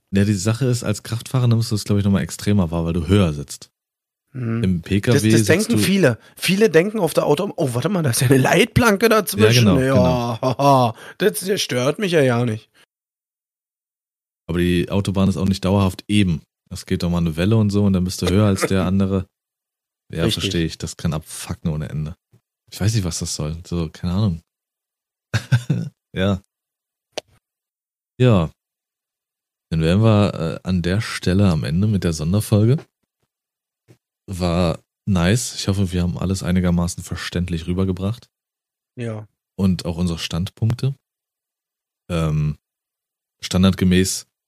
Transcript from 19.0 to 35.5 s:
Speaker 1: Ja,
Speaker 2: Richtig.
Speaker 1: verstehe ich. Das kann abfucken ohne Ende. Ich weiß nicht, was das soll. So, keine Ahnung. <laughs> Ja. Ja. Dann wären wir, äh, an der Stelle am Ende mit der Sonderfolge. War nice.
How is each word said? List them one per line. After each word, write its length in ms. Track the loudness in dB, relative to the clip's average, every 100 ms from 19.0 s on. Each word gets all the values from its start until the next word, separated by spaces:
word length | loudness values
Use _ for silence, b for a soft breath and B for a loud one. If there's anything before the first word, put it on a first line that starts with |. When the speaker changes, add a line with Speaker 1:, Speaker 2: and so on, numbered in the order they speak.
| 0 -2 -4 _ _ _ _ _ _ _ _
Speaker 1:
Ja, 120 | -4
Speaker 2:
Richtig. 200 | -2 -2
Speaker 1:
verstehe 220 | -2 -2 -4
ich. 120 | -6
Das 200 | -12 -6
kann 160 | -6
abfucken 580 | -4 -8 -14 -12 -8 -6
ohne 160 | -6 -6
Ende. 260 | -8 -8 -10 _ _ _ _ _
Ich 100 | -4
weiß 120 | -2 0
nicht, 80 | -2
was 140 | -6
das 140 | -8 -6
soll. 220 | -8 -8 -8
So, 240 | -6 -6
keine 240 | -6 -4
Ahnung. 280 | 0 0 -2 -10 _ _ _ _ _ _ _ _
<laughs> 580 | -8 -2 -2 0 -4 -6 -12 _
Ja. 280 | -4 -2 -2 -6 _ _ _ _ _ _ -16 -16 _ _ _ _ _ _ _ _ 0
Ja. 320 | 4 4 2 -6 _ _ _ _ _ _ _ _ _ _ -6
Dann 120 | -2
wären 200 | 2 4
wir, 300 | 4 4 2
äh, 260 | -2 -6 -6 -4
an 140 | -2
der 180 | 0 -2
Stelle 500 | -4 -6 0 2 2
am 140 | 2
Ende 240 | -2 0 0
mit 160 | 0
der 80 | -2
Sonderfolge. 640 | -2 -2 -2 0 2 2 0 -4 _ _ _ _ _ _ _ _ _ _ _ _ _ -12
War 500 | -4 -2 0 0 -2 _ _ -2
nice. 500 | 0 2 0 -2